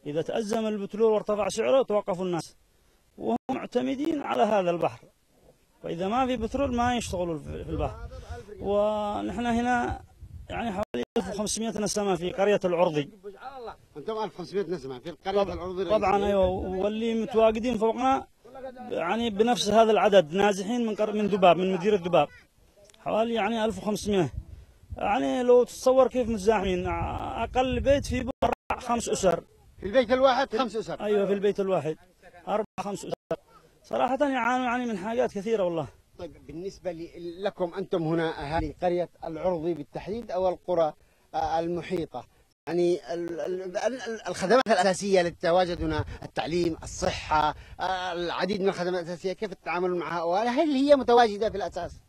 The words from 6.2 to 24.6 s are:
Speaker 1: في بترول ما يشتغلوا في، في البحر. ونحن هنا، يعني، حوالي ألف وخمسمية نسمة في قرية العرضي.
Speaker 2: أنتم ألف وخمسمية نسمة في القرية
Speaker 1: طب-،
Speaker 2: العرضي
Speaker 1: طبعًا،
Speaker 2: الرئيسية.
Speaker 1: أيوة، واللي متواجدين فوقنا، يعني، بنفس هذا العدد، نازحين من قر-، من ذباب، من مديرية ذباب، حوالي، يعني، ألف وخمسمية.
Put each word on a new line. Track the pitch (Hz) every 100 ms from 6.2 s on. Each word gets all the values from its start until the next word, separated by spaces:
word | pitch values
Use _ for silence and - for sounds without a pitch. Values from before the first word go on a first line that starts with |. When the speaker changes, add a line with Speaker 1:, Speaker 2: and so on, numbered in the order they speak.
| 262
Speaker 1:
في | 254
بترول | 220 262 277 240
ما | 240 240
يشتغلوا | - 185 175 156
في، | 147 156
في | -
البحر. | 160 147 - - - - 240 - 196
ونحن | 190 202 208 214 208 208 208 196 240
هنا، | 233 240 247 240 - - - - - -
يعني، | 175 233
حوالي | 190 214 240 247 -
ألف | 185
وخمسمية | 202 208 - 226
نسمة | 214 202 208 202 175
في | 180
قرية | 170 202 202 180
العرضي. | 170 180 151 139 - - - 254 269 226 165 _ 151
Speaker 2:
أنتم | 143 220
ألف | 208
وخمسمية | - 170 185 165
نسمة | 175 131 123
في | 160
القرية | 156 190 202
Speaker 1:
طب-، | 196
Speaker 2:
العرضي | 175 180 185 180
Speaker 1:
طبعًا، | 214
Speaker 2:
الرئيسية. | 196 196 202
Speaker 1:
أيوة، | 202 185
واللي | 190 190 185 202 214 226
متواجدين | 226 220 214 220 220 233 220
فوقنا، | 226 220 262 269 - _ 226 262 262 247 220
يعني، | - 165 214 233
بنفس | 196 233 214 196
هذا | 214 220
العدد، | 208 196 196 151
نازحين | 180 202 190 196 247 226
من | 202
قر-، | 214
من | 214 208
ذباب، | 196 180 170
من | 185
مديرية | 185 190 208
ذباب، | 175 170 143 - - _ _ _ - -
حوالي، | - 190 233
يعني، | 226 202 233 220
ألف | 190
وخمسمية. | 202 202 202 202 147 - - -